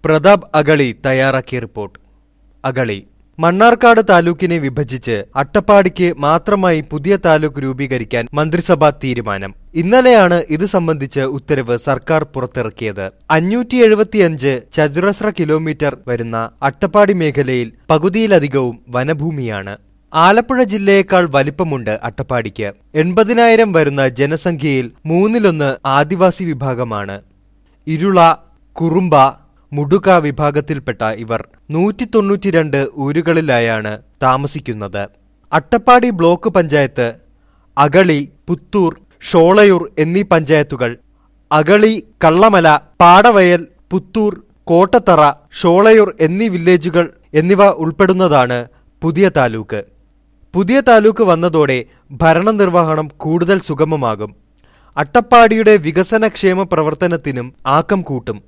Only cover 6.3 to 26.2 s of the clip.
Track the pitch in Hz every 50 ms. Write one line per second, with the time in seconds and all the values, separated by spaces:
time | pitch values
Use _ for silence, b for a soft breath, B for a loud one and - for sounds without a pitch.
6.3 | 160 170 - - 208 196 185 180 165 156 147 - 151 151 143 185 202 185 - 170
7.3 | 156 151 156 151 131 135 127 135 131 127 139 127 131 123 113 - - 117 117 120
8.3 | - 147 151 160 156 170 170 - 175 139 156 151 143 - - 131 123 117 110 107
9.3 | 98 98 95 98 98 - - - - 160 170 185 226 262 254 254 240 220 190 175
10.3 | 175 170 143 - 151 156 190 196 - 185 170 160 160 143 135 135 - 143 131 131
11.3 | 139 135 _ - 151 135 127 113 120 120 - 143 135 131 - - 160 156 147 -
12.3 | - 139 123 123 _ 131 113 110 - - 117 107 98 98 95 95 _ _ _ -
13.3 | 156 160 165 185 214 240 247 240 254 247 233 220 214 208 214 214 - 214 185 165
14.3 | 160 139 127 139 131 123 - _ - 156 151 151 143 165 180 202 196 - 208 214
15.3 | - - 165 147 156 160 160 156 151 - 151 143 127 - _ 127 123 117 117 117
16.3 | 113 113 113 113 _ _ 135 139 131 _ - 180 175 208 208 190 202 180 165 151
17.3 | 135 143 139 127 131 123 120 113 _ _ _ - 151 156 160 190 180 220 226 214
18.3 | 196 170 143 147 135 139 131 123 117 - _ 123 120 123 131 147 165 143 147 170
19.3 | 156 143 127 113 107 98 95 98 101 - _ _ _ _ _ _ - 160 170 185
20.3 | 208 226 233 233 262 247 254 202 196 208 196 196 196 196 190 196 190 180 175 160
21.3 | 135 139 135 147 143 - 185 165 143 131 113 107 107 107 - 117 - - 131 -
22.3 | 127 120 113 107 - - 107 101 98 _ _ _ - 156 160 180 180 214 220 202
23.3 | 240 226 233 233 226 220 226 208 175 160 156 143 139 139 135 131 123 120 139 143
24.3 | 156 156 - 180 170 147 139 151 139 131 123 - _ _ _ 156 160 180 196 220
25.3 | 226 240 208 190 165 156 143 139 135 - - 135 135 143 147 147 196 170